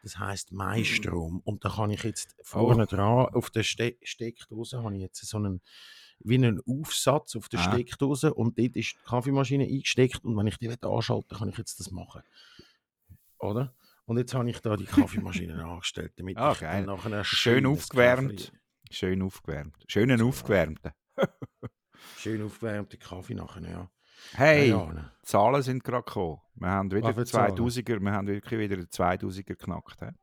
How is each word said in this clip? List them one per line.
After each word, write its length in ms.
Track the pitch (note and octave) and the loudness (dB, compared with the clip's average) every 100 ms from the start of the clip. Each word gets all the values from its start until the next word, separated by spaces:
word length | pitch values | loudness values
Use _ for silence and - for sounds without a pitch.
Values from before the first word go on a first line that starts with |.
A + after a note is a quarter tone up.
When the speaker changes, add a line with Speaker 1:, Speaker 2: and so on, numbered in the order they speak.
Speaker 1:
Das 160 | G2+ - | -14 -8
heisst 320 | G2 G2 - | -6 -6 -10
Maistrom. 880 | G2 F#2+ G#2+ D#3 - - E2+ E2 F2+ | -6 -2 0 0 0 -2 -4 -4 -6
Und 240 | - G#2 | -6 -4
da 60 | G2 | -4
kann 200 | G2 G#2 | 0 0
ich 140 | G#2 | 0
jetzt 320 | A2+ - - _ | -4 -6 -10 _
vorne 400 | - - A#2 A#2 | -8 0 6 6
Speaker 2:
Oh. 20 | G#2 | 6
Speaker 1:
dran 400 | G2 G2+ A#2+ C3 | 4 6 6 4
auf 160 | B2 - | 2 0
der 140 | - | -2
Ste-, 340 | G#2 - A#2 - | -2 0 -4 -4
Steckdose 800 | - - A#2 A#2 - A2 A#2 B2+ | -14 -8 -10 -10 -14 -10 -8 -6
habe 100 | A2+ | -6
ich 80 | G2 | -6
jetzt 240 | F#2+ - - | -8 -12 -8
so 120 | G#2+ | -4
einen, 220 | G#2 F#2 _ - - - - _ | -2 -4 _ -20 -20 -20 -20 _
wie 160 | G#2 B2+ | 0 4
einen 260 | B2 G2 - | 4 2 -4
Aufsatz 680 | C3+ D#3 - - C#3+ - A2+ | -6 -4 0 2 2 0 -12
auf 120 | - | -6
der 100 | F2 | 0
Speaker 2:
Ah. 40 | |
Speaker 1:
Steckdose 680 | F2 A#2+ B2 - C#3 C#3+ D#3 | 2 2 -2 -2 0 2 0
und 260 | - A2+ A2+ | 2 0 2
dort 180 | B2 - | 0 0
ist 160 | A2 | -6
die 100 | - - | -8 -4
Kaffeemaschine 580 | A#2+ B2+ C#3 C3 C#3 | -2 2 0 2 2
eingesteckt 600 | C3 C3+ - - B2+ - | 0 -2 -2 4 4 2
und 100 | - G#2 | -4 0
wenn 80 | G#2 | 0
ich 100 | - | -2
die 100 | A#2 | -8
will 100 | A#2+ | -6
anschalten, 560 | F#2 A2 A2+ A2 - - | -2 -2 0 -2 -4 -8
kann 120 | G2+ | -6
ich 80 | F#2+ | -6
jetzt 200 | G#2 - | -12 -12
das 100 | F#2 | -12
machen. 320 | F2+ - - _ _ - - - _ _ _ _ F2+ _ _ | -12 -12 -18 _ _ -20 -20 -20 _ _ _ _ -20 _ _
Oder? 360 | G2 G#2+ C3+ _ _ _ - | -4 -2 -4 _ _ _ -4
Und 100 | A#2 | -2
jetzt 140 | B2 | 0
habe 160 | C3 A#2+ | -2 -2
ich 120 | A#2 | -4
da 160 | A2+ G#2 | -2 -2
die 80 | G2 | 0
Kaffeemaschine 760 | - - A3 F#2 F2 F2 E2 | 0 2 -2 -4 -6 -6 -8
<laughs> 0 | |
angestellt, 480 | E2 F2 - - D#2+ - | -10 -8 -8 -8 -12 -10
damit 200 | F2+ F#2+ | -10 0
Speaker 2:
Ah, 140 | C#3 | 0
Speaker 1:
ich 60 | - | 0
dann 100 | D#2+ | -2
Speaker 2:
geil. 160 | F#2 G2 | -4 -4
Speaker 1:
nachher 260 | F#2+ A2+ G#2 | -6 -6 -4
ein 60 | |
Speaker 2:
Schön 300 | G2 - A#2+ B2 | -2 0 4 6
Speaker 1:
schönes 140 | C3 D3+ | 4 0
Speaker 2:
aufgewärmt. 500 | - C3 A#2+ B2+ C3+ G#2 - | 0 6 6 6 0 -6 -12
Speaker 1:
Kaffee 40 | _ _ _ - | _ _ _ -18
Speaker 2:
Schön 280 | - F#2 F#2+ | -4 -2 0
aufgewärmt. 520 | F#2+ - - C#2+ D2 - _ | -2 -6 -10 -8 -10 -16 _
Schönen 300 | G2+ A#2+ A#2+ | 2 4 6
Speaker 1:
So. 100 | A#2 | 4
Speaker 2:
aufgewärmten. 640 | C3+ - G2 D#2 D#2 D#2+ - _ - | 0 2 4 4 -2 -12 -14 _ -2
<laughs> 140 | B3+ _ - _ - _ _ _ - - | -2 _ -18 _ -18 _ _ _ -20 -12
Speaker 1:
Schön 240 | G#2 A2 | -6 -6
aufgewärmten 560 | G#2+ - A2+ G#2 G2+ - | -6 -6 -6 -6 -8 -14
Kaffee 360 | - F#2 F#2 | -14 -14 -10
nachher, 280 | G2 F2 F2 E2+ | -10 -10 -12 -12
ja. 220 | F2 F#2 _ _ _ - | -12 -14 _ _ _ -16
Speaker 2:
Hey, 380 | - C#3+ D3+ C3+ | 4 6 8 8
Speaker 1:
Ja, 160 | G2 D#2+ | 4 0
ja, 60 | |
ne. 200 | D#2+ D2+ _ | -10 -14 _
Speaker 2:
Zahlen 400 | - G#2 G#2+ C#3 | 0 4 6 4
sind 220 | B2+ B2+ | 0 -4
gerade 180 | - A#2+ | -2 -4
gekommen. 340 | - - F2 D2 _ | -4 -4 -4 -6 _
Wir 140 | - F2+ | -8 -2
haben 200 | G2 G2 | 0 0
wieder 120 | G2 A2+ | 0 0
Speaker 1:
Was 60 | |
für 100 | A2 A#2+ | 0 -2
Zahlen? 220 | A2+ G2+ | 2 2
Speaker 2:
zweitausiger, 500 | F#2+ A#2+ A#2+ A2 A2 | 2 -2 -2 -2 0
wir 120 | G2 | 0
haben 140 | G2+ G2+ | -2 -2
wirklich 320 | G2+ - A2+ | -4 -4 -4
wieder 180 | G#2 F#2+ | -2 -4
den 140 | F2 | -6
zweitausiger 640 | - F2 F#2 G2 F#2+ F#2+ | 0 0 2 -4 -8 -10
geknackt, 460 | G2 - E2+ - - | -10 -8 -10 -10 -14
hä? 100 | - - | -14 -14